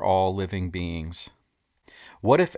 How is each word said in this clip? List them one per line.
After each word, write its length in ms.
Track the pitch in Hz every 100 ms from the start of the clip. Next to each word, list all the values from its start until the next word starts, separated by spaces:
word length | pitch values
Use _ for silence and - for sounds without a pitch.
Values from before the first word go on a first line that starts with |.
all 300 | 95 95 95
living 340 | 98 92 98 90
beings. 640 | 90 87 85 80 85 - _ _ _ _ _ _ - - -
What 180 | 101 147
if 160 | 175